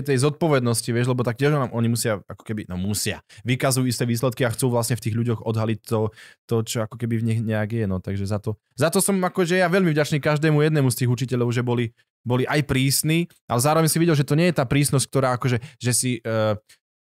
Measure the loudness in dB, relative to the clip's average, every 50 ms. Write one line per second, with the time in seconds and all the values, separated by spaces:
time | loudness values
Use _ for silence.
0 | 0 0 0 2 2 0 0 0 0 2 2 2 2 2 0 0 -2 -2 -2 0
1 | 0 0 0 0 0 -2 -2 0 0 0 2 0 -2 -2 -2 0 0 0 0 0
2 | 0 -2 -2 -2 -4 _ -16 -16 -10 -8 -8 -8 -6 -6 -6 -4 -2 -2 -2 -2
3 | -2 -4 -6 -6 -10 _ -20 -10 -4 -2 -2 0 0 0 0 0 0 0 0 0
4 | 0 -2 0 0 0 -2 -2 0 -2 -2 0 0 -2 0 0 0 0 0 -4 -4
5 | -2 -4 -2 -2 0 -2 -2 -2 -2 -4 -2 -2 0 -2 -2 -4 -4 -2 0 0
6 | 0 -2 -4 -8 -20 -20 -20 _ _ -2 -2 -2 -2 -2 -4 -4 -4 -6 -6 -8
7 | -4 -4 -2 -2 0 0 -2 -2 -2 -2 -2 -2 -2 -2 -2 -2 -2 -2 -2 -4
8 | -4 -6 -6 -4 -4 -4 -4 -4 -4 -6 -8 -8 _ _ _ -2 -2 0 0 0
9 | 0 0 0 0 -2 -2 -2 -2 0 0 2 2 2 2 2 2 2 2 2 2
10 | 0 0 0 0 0 0 0 2 2 2 4 4 4 4 2 2 2 2 2 0
11 | 0 0 0 0 -2 -2 -2 0 0 0 0 -2 0 0 0 0 -2 -4 -6 _
12 | _ _ _ _ _ -2 0 0 0 0 0 -2 0 0 0 0 2 2 0 0
13 | 0 0 0 0 -2 -4 -8 _ _ _ -2 0 2 2 2 4 2 2 2 2
14 | 2 2 4 2 2 2 2 2 2 2 2 0 0 0 2 2 2 2 2 0
15 | 0 0 0 0 2 2 0 0 0 0 0 -2 -4 -6 -16 _ -2 -2 0 0
16 | 0 0 -2 -4 -4 -2 0 2 2 2 0 -2 -4 _ -20 _ _ _ _ _
17 | _ _ _ _